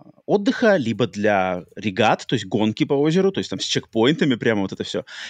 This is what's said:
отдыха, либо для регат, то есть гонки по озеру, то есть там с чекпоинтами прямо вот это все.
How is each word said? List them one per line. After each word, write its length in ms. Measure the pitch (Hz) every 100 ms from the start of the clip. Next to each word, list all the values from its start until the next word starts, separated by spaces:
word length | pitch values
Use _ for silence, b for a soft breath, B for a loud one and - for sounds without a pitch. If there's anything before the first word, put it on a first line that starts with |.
| - _ -
отдыха, 500 | 202 202 - 226 196
либо 300 | 117 107 117
для 580 | 104 104 98 92 90 - -
регат, 500 | 107 95 110 185 -
то 80 |
есть 120 | 123 101
гонки 380 | 107 110 110
по 100 | 147
озеру, 380 | 139 151 180 190
то 60 | 190
есть 100 | -
там 100 | 92
с 40 |
чекпоинтами 720 | - - - 113 120 - 156 113
прямо 260 | 127 104
вот 100 | 95
это 120 | -
все. 200 | - - - B